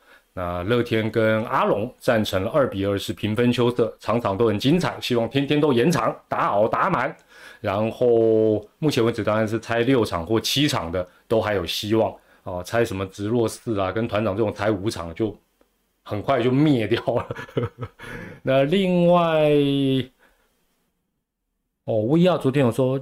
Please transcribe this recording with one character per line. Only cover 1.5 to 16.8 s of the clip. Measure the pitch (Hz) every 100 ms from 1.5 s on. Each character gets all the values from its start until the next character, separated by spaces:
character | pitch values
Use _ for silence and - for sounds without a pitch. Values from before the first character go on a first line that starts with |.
| 135 202
龙 | 120 120 -
战 | - 117
成 | 101 95
了 | 101
二 | 147 123
比 | 98 98
二， | 101
是 | -
平 | 95 104 107
分 | 123
秋 | 123 120 120
色， | 113 -
场 | - 117
场 | 107 98
都 | 117
很 | 104
精 | 127 180
彩， | 131 98
希 | - 120
望 | 113
天 | 139 139
天 | 147
都 | 151
延 | 120 131
长， | 143 113 - -
打 | 113 156
好 | 101 110
打 | 117 165
满。 | 156 135 170 _ - - -
然 | 104 98 110
后 | 110 123 117 113 110 110 104 - -
目 | 151
前 | 139
为 | 113
止 | 113
当 | 104 107
然 | 110
是 | 113
猜 | - 117
六 | 117 135 107
场 | 87
或 | 110 113
七 | - - 143
场 | 120 82
的 | 90 90 _ -
都 | 113
还 | 104 101
有 | 82
希 | - 104 110
望， | 101 - _ _
哦， | - 90
猜 | 87 117 117
什 | 98
么 | 95
直 | 98 101
落 | 120 110
四 | - - 101
啊， | 95
跟 | 95 113
团 | 101
长 | 110 98
这 |
种 | 107
猜 | 92 101
五 | 104 104
场 | 110 85 82
就 | 110 - _ _ _ _ _ _
很 | - 104
快 | 98 135
就 | 120
灭 | 131 151 131